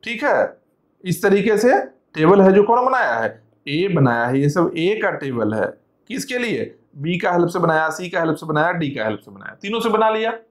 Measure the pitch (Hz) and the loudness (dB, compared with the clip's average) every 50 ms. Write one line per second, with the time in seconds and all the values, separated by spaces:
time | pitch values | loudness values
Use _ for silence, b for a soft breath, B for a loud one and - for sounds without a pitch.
0 | - 226 233 226 294 285 208 127 104 - - _ _ _ _ _ _ _ _ _ | -8 -8 -8 -2 0 0 2 2 0 -2 -4 _ _ _ _ _ _ _ _ _
1 | - 180 165 - - 202 190 202 190 226 214 208 220 247 294 403 - - _ _ | -6 -6 -6 0 2 2 2 4 2 2 0 4 4 4 4 2 0 -4 _ _
2 | _ _ _ 156 156 165 196 202 190 190 190 202 202 208 233 247 247 262 254 254 | _ _ _ 2 4 6 6 8 8 6 6 6 4 4 4 2 2 0 0 0
3 | 220 143 117 113 113 107 110 - _ _ _ _ _ 147 143 156 185 196 175 160 | 0 0 -2 -2 -2 -4 -6 -10 _ _ _ _ _ -6 -4 -2 -2 0 2 2
4 | 135 127 120 117 117 120 127 135 143 143 143 180 170 170 - 165 160 185 214 220 | 2 2 2 0 0 0 0 0 0 0 0 0 0 0 -2 -2 -2 -2 -2 0
5 | 208 196 160 135 139 139 127 117 110 104 107 107 98 104 - _ _ _ _ _ | -2 -4 -4 -4 -8 -6 -4 -2 -2 -2 -2 -2 -4 -4 -6 _ _ _ _ _
6 | _ _ 220 269 - - 254 247 240 233 180 120 113 - - _ _ _ _ 143 | _ _ -10 -10 -10 -8 -6 -6 -4 -4 -4 -6 -6 -8 -12 _ _ _ _ -10
7 | 139 165 180 175 196 190 180 175 175 170 170 185 165 165 160 156 160 160 156 - | -6 -6 -4 -2 -2 -2 0 0 0 0 0 -2 0 0 0 0 0 -2 -4 -8
8 | 185 175 180 180 165 165 151 156 - 156 151 151 156 170 180 170 160 135 123 127 | -10 -6 -4 -4 -2 -2 -4 -4 -6 -4 -2 0 0 0 -2 -2 -6 -6 -6 -6
9 | 107 110 107 101 _ - 101 98 101 101 101 _ - 196 214 233 208 233 208 214 | -6 -6 -6 -8 _ -20 -20 -20 -20 -20 -20 _ -10 -8 -6 -4 -2 0 0 2
10 | 220 220 220 220 220 226 226 226 _ _ | 2 2 0 0 -2 -4 -6 -8 _ _